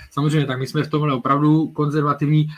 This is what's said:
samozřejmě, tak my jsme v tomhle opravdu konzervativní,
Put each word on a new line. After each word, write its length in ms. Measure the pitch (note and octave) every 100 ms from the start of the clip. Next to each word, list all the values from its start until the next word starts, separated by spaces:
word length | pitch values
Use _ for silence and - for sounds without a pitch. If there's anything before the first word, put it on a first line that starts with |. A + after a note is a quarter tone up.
| -
samozřejmě, 340 | - D3+ D#3 C3+
tak 140 | B2+
my 80 | C3
jsme 160 | D3+
v 60 | C3+
tomhle 240 | D3+ D3+
opravdu 540 | C3 C3 C#3+ D3+ D#3 D#3
konzervativní, 800 | - D3 D3+ C#3+ C#3+ D3 D3+ D3+